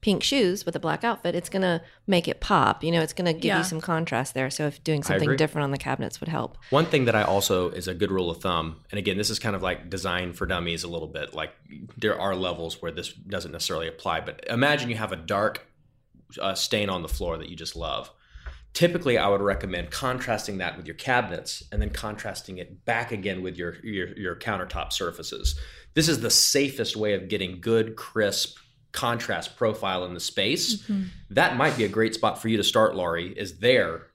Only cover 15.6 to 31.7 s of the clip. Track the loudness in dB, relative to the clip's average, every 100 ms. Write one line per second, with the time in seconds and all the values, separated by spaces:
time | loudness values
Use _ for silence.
15.6 | -14 _ _ _ _ _ _ -4 -2 -2
16.6 | 0 0 2 -2 -4 -4 -4 -4 -8 -10
17.6 | -10 -8 -6 -6 -8 _ _ -16 -14 -16
18.6 | -12 2 4 4 2 4 6 4 4 2
19.6 | -2 -4 -4 -4 -2 -2 -2 -2 -2 -4
20.6 | -4 -4 -12 -8 2 2 2 -4 -8 -10
21.6 | -6 -2 -2 -2 -6 -6 -8 -10 -10 -12
22.6 | -12 -10 -2 -2 -2 -4 -4 -4 -4 -4
23.6 | -6 -6 -6 -4 -4 -4 -6 -6 -4 -4
24.6 | -4 -6 -4 -4 -4 -6 -10 -2 -2 -2
25.6 | -8 -14 -4 2 4 4 4 4 6 4
26.6 | 2 0 -4 0 2 0 0 -2 -2 -4
27.6 | 2 4 4 -2 -8 0 2 2 -4 -6
28.6 | _ _ _ -4 -2 -2 -2 -4 -4 0
29.6 | 0 2 -2 -2 -2 -6 -6 0 0 2
30.6 | 0 -2 -2 -2 -2 -8 -2 4 4 4
31.6 | 2